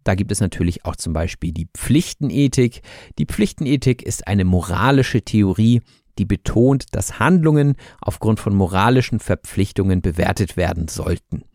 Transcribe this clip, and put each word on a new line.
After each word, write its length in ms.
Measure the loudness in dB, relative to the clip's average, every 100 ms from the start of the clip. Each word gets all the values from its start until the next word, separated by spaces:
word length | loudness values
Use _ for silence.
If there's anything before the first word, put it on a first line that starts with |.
da 120 | -2 -2
gibt 160 | -2
es 100 | -2
natürlich 440 | -2 0 -2 -2 -6
auch 100 | -6
zum 180 | -4
Beispiel 380 | -4 -4 -6 -6
die 180 | -6 -8
Pflichtenethik. 1080 | -8 0 0 0 -4 -4 0 2 2 0 -2 -18 -20 -12 -6
Die 80 | -4
Pflichtenethik 760 | -2 -2 -2 -2 0 0 0
ist 240 | -4 -8 -2
eine 160 | 0
moralische 760 | 2 2 0 0 2 2 2 -2
Theorie, 600 | 0 2 2 4 2 2 0 _ _ -4
die 80 | -2
betont, 680 | -2 0 2 2 2 -2
dass 260 | -6 -6 0
Handlungen 560 | 2 4 4 4 2 0 -8 -10
aufgrund 400 | -8 -2 0 0
von 120 | 0
moralischen 680 | 0 2 2 2 2 0 -4
Verpflichtungen 840 | -2 -4 -4 -4 -2 0 0 0
bewertet 560 | 0 0 -2 -2 -2 -2
werden 320 | -2 -4 -6
sollten. 540 | -6 -4 -6 -6 -12 -12